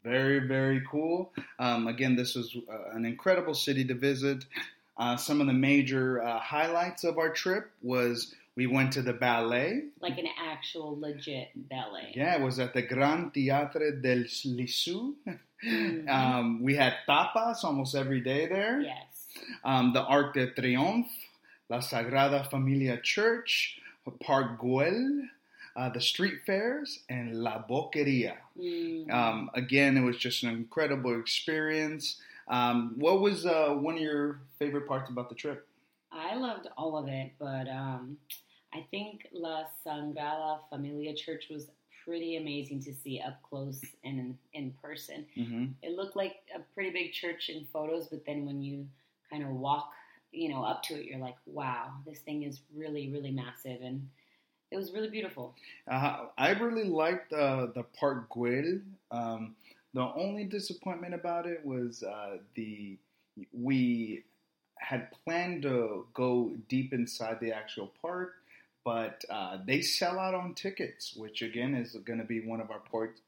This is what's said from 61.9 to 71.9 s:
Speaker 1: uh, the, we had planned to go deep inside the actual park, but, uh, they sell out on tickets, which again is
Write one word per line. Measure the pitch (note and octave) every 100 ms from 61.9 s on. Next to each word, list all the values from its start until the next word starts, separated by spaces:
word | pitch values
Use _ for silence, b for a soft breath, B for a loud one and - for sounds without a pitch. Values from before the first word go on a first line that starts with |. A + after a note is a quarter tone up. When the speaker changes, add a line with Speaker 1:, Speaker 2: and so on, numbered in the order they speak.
| A#2
Speaker 1:
uh, | A2 G#2 G2+ F#2+ G2+
the, | - A2 G#2 G2+ G2 _ _ _ - F#2+
we | A#2+ B2 C3 B2 A#2 A2+ G#2 _ _ _ _ _ -
had | - C3 -
planned | - - E3+ F3+ E3+
to | C#3 B2+ A2 G2+ -
go | - B2+ B2 A#2 - -
deep | C3 C3
inside | B2+ A#2+ - A2+ A2+
the | A#2
actual | G#2+ G#2+ - G2 _
park, | E3 F3+ F3+ - b b b _
but, | B2 A#2 A2 - -
uh, | G#2 F#2 F#2+ F#2+
they | C#3+
sell | F3 - F3 F#3
out | F#3+
on | F#3 F3+
tickets, | F3 F#3+ G3 D3+ - - -
which | A2 -
again | A2+ A#2 B2+ C3
is | A#2